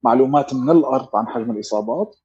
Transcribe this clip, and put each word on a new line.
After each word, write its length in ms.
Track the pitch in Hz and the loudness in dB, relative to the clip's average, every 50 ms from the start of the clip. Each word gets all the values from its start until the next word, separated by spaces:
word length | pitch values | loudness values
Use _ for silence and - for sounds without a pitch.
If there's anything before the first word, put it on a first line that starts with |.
معلومات 520 | - 120 117 127 135 135 139 147 139 - 131 | 4 2 4 4 4 4 4 0 0 0 -4
من 160 | 131 127 139 | -4 0 4
الأرض 380 | 165 170 143 131 131 131 127 - - | 4 4 4 2 -2 -2 -4 -2 -4
عن 120 | 104 113 | -4 -4
حجم 240 | 110 - 117 110 120 | -4 -6 -8 -6 -6
الإصابات. 680 | 110 107 107 - 107 104 104 110 117 170 214 208 _ _ | -6 -8 -6 -4 -4 -4 -4 -4 -4 -4 -4 -8 _ _